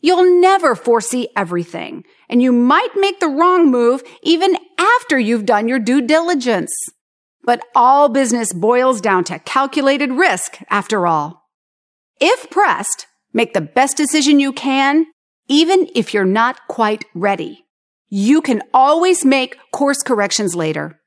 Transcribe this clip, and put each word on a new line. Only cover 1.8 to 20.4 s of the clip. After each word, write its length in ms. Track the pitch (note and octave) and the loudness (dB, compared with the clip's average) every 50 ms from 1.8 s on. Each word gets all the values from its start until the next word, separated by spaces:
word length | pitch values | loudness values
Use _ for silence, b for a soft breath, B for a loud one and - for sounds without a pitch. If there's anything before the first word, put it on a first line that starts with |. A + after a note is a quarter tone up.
| - - - - - b b b b b | -12 -12 -14 -16 -18 b b b b b
and 140 | - A#3+ B3 | 0 0 2
you 80 | C4 | 2
might 400 | B3 A#3+ A#3+ B3 C#4 E4+ B4 A4+ - | 2 2 2 2 2 0 0 -2 -2
make 240 | G4+ G4 G4 G4+ G4 | -2 -2 -2 -2 -2
the 80 | F#4 D#4+ | -4 -4
wrong 420 | C4+ C#4 E4+ F4+ F4+ F#4 E4+ D4 | -2 0 0 2 2 4 4 2
move 320 | B3+ B3 A#3+ A#3 B3 C4+ - B B B B | 2 2 2 2 0 0 -4 B B B B
even 320 | - E4 D#4+ F4+ G4 F#4 - - _ _ | 0 0 2 2 0 0 -2 -4 _ _
after 400 | - F4+ G4+ A#4 B4 B4 - D#4 | -2 0 2 2 0 0 -2 -2
you've 300 | C4 A#3 G#3 A#3 A#3 G#3 | 0 0 0 -2 -2 0
done 220 | F#3+ A#3 G#3 G#3+ A#3 | 0 0 0 0 -2
your 100 | B3+ C4 | -2 -2
due 220 | G#3+ G3 B3+ C#4+ | -2 0 0 0
diligence. 720 | B3+ A#3 D4+ D#4+ E4+ E4+ F4+ C#4+ A#3+ B3 A3+ F#3 E3 - - - - - _ _ _ _ _ _ _ _ _ _ _ | 2 2 0 0 2 0 -2 -2 0 -2 -2 -2 -2 -6 -8 -8 -8 -10 _ _ _ _ _ _ _ _ _ _ _
But 180 | - A#3+ A#3+ - _ _ | -2 -2 -2 -2 _ _
all 320 | - A#3+ B3+ C4+ C#4+ D4 D4 | 2 4 4 4 4 4 2
business 440 | A3 C4+ C4+ A#3 A3+ A#3+ A3+ - - | 2 0 0 0 0 -2 -2 -4 -6
boils 480 | F3 F3 G#3+ A#3+ B3 B3+ C4 C4 G#3+ | -2 0 0 2 2 2 2 0 0
down 220 | F3+ A3 G3 F#3 F3 | 0 0 0 0 0
to 140 | - F3 - | -2 -8 -12
calculated 720 | _ - - C4 C#4 C#4 C#4 D4+ C#4 C4+ C#4 C#4+ C#4+ C4+ | _ -4 -2 -2 -2 -2 -2 -2 0 0 0 0 -2 -4
risk, 480 | B3+ B3+ F#4 F#4 G3+ F3 - - - - - _ | -2 0 0 0 0 -2 -6 -10 -14 -18 -8 _
after 380 | - G3+ F#3+ - G#3+ G#3 F3 | -4 -4 -2 -2 -4 -2 0
all. 380 | E3+ E3 D#3 D3 D#3 E3 _ _ _ _ _ _ _ _ _ _ _ _ _ _ _ _ _ | 0 0 0 -2 -6 -12 _ _ _ _ _ _ _ _ _ _ _ _ _ _ _ _ _
If 300 | - E4+ A#4 C5 - - | 0 0 0 0 -4 -6
pressed, 560 | - - G#4 E4+ E3+ - G3+ - - - - _ _ _ _ _ _ | -2 0 0 0 0 -2 -4 -8 -8 -10 -12 _ _ _ _ _ _
make 220 | A3+ A#3 A#3 - | -2 -2 -2 -2
the 60 | G3 | -6
best 360 | D#3+ D3 _ B3 C4 C4+ - | -6 -2 _ 0 0 0 0
decision 440 | - D4+ C4+ - D#4 C#4 C#4 D4 C#4+ | -4 -4 -2 0 0 2 4 4 4
you 120 | C#4 C#4 C4+ | 2 0 -4
can, 540 | - - C#4 C4+ C4+ C4+ C#4 C#4+ D#4 E4 D#4 _ _ _ _ _ _ _ | -6 -4 -2 0 0 0 2 2 0 0 -2 _ _ _ _ _ _ _
even 400 | _ C4+ D4 E4 D#4+ F#4+ F#4+ F4+ - - | _ 2 2 2 2 2 0 0 0 -2
if 180 | - G#3+ - - | -4 -4 -2 -2
you're 120 | G#3 F#3+ | -2 0
not 420 | F#3 F#3+ A3 A3+ B3 C4 - _ | 0 0 0 0 -2 -2 -6 _
quite 380 | _ - - A3+ G#3+ G#3+ G#3+ - _ _ | _ -4 -2 -2 -2 -2 -4 -8 _ _
ready. 500 | F3 F3 G3+ G3 F#3+ A3+ - - _ _ _ _ _ _ _ _ _ _ _ | -4 -2 -2 -2 -2 -6 -12 -12 _ _ _ _ _ _ _ _ _ _ _
You 340 | - G3 G3 A3 C#4+ D#4+ D#4 | -6 -2 2 2 2 2 2
can 180 | C#4+ B3 G#3+ - _ - | 0 -2 -2 -4 _ 2
always 500 | B3+ C4 C#4 D4+ E4 F4 F#4 F#4 - - | 2 4 4 2 2 2 2 0 2 2
make 320 | C4+ C4+ C4+ B3+ B3+ - b b b | 2 2 2 0 -4 -8 b b b
course 320 | - - C#4+ C#4 C#4 C#4 - | -6 -4 -2 -2 -2 -4 -2
corrections 540 | - B3+ G#3 G3+ G3 - - | -4 -2 -2 -2 -2 -2 -4